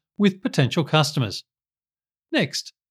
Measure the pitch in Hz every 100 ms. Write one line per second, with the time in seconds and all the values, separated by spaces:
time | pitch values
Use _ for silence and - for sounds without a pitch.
0 | _ - 202 190 - 160 131 175 139 156
1 | 143 147 107 - - _ _ _ _ _
2 | _ _ _ 302 151 - - - _